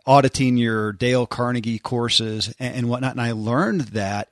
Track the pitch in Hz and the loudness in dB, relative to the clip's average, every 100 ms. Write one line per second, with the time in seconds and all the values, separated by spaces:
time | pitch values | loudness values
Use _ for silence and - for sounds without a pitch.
0 | - 139 135 - 127 123 117 110 107 101 | 4 6 6 2 2 4 2 0 -2 -2
1 | 123 127 120 - 120 123 110 113 - 123 | 0 2 0 -2 -2 -2 -4 -4 -4 -2
2 | 117 - 113 110 113 - 127 127 120 123 | 0 0 0 -4 -6 -6 -8 -4 -2 0
3 | 131 123 117 110 107 123 202 202 117 107 | -2 -2 -2 -2 -2 0 0 -2 -2 -4
4 | 98 101 - | -4 -4 -6